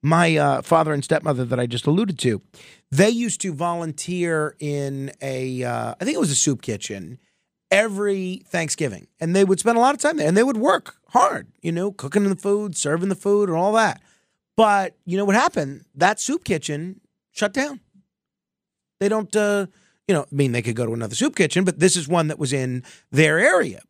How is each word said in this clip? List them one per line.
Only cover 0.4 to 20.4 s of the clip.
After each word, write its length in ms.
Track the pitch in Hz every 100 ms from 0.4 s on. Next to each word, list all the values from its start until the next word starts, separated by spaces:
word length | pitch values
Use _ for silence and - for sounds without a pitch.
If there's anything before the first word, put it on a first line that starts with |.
| 143 135
father 320 | - 165 156
and 100 | 147
stepmother 400 | - 156 156 127
that 160 | 123 123
I 80 | 123
just 180 | 120 -
alluded 320 | 165 220 156
to, 220 | 123 104 _ - - - _
they 200 | 139 208
used 320 | 233 233 -
to 120 | 196
volunteer 1000 | 143 170 170 165 151 - 180 170 160 151 -
in 540 | 151 143 139 139 135 -
a, 420 | 135 131 131 127 123
uh, 300 | 120 117 -
I 60 | 214
think 100 | 311
it 60 |
was 100 | 220
a 40 | 139
soup 260 | - 131
kitchen, 580 | - 104 - 98 85 127 _ _ _ _ _
every 760 | 190 220 196 208 196 185 185 _
Thanksgiving. 600 | 175 160 - 143 95 - _
And 160 | 165 185
they 80 |
would 160 | 196 190
spend 180 | 226 233
a 40 |
lot 120 | 247
of 60 | 285
time 160 | 294 311
there, 120 | 151
and 100 | 185
they 60 |
would 140 | 254 226
work 380 | 262 381 - _ _
hard, 400 | 247 202 - - _
you 120 | 165
know, 180 | 170 196
cooking 320 | 196 143 208 202
the 80 | 190
food, 400 | 202 202 208 165
serving 320 | 147 165 190
the 60 | 190
food, 340 | 202 202 202
and 80 | 165
all 160 | 190
that. 280 | 220 214 - _ _ _ _ _ -
But 420 | 220 202 190 _ -
you 120 | 185
know 80 | 202
what 100 | 202
happened? 480 | 311 - 139 139 _ 139
That 240 | 175 214
soup 260 | - 320 -
kitchen 560 | 170 - 147 175 190 _ _ _
shut 220 | - 208
down. 280 | 208 285 277 _ _ _ _ _ _ _ _ _ _ _ _
They 100 | 202
don't, 240 | 220 208 214
uh, 320 | 208 202 190 _ _ _ -
you 80 | 175
know, 80 |
I 120 | -
mean, 180 | 143